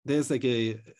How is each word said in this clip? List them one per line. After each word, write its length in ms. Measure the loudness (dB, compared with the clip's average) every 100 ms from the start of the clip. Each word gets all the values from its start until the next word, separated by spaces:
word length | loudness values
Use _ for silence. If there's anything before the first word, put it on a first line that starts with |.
| -2
there's, 240 | -2 0
like, 160 | 0 2
a, 340 | 2 0 -4 -12 -14